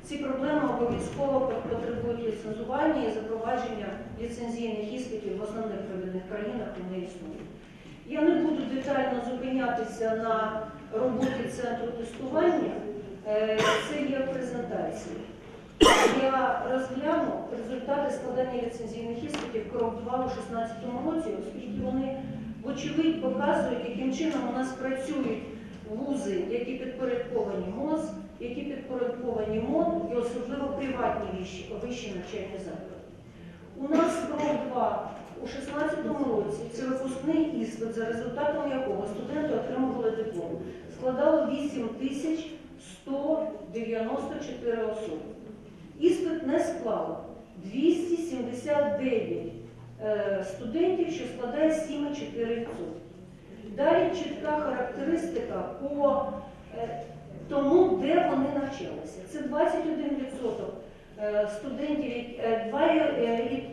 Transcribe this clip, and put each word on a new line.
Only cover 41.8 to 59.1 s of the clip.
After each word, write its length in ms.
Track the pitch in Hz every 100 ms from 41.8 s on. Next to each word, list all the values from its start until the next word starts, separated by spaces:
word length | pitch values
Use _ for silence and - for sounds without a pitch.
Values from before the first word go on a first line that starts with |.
| 220
тисяч 580 | - 269 277 320 320 320 - - -
сто 640 | - - - 269 302 311 - - 185
дев'яносто 600 | 220 220 226 226 269 - - -
чотири 360 | 254 233 226
особи. 340 | 214 214 175 - - - - - - - - -
Іспит 480 | 320 359 359 320 269
не 120 | 320
склало 680 | - - 226 190 165 - - - - -
двісті 540 | 180 240 320 330 - 339
сімдесят 840 | - 254 233 240 302 285 285 285
дев'ять, 480 | 262 226 - 170 - - - - - - 214
е, 400 | 208 202 196 185
студентів, 600 | - - 330 370 - 339
що 140 | - 254
складає 460 | - 240 294 311
сім 340 | 311 - 285 285
і 40 | -
чотири 400 | - 240 226 226
відсотки. 460 | 233 - 170 - - - - - - - 220 208
Далі 320 | 294 349 349 -
чітка 360 | - - 302
характеристика 1120 | 302 269 254 247 277 277 339 - - - 190 - -
по, 440 | 277 285 277 - - - - - - 226
е, 240 | 226 - - - - - -
тому, 480 | 277 277 359 370 -
де 320 | 277 339 -
вони 180 | 262 277
навчалися. 640 | 285 277 - 180 - -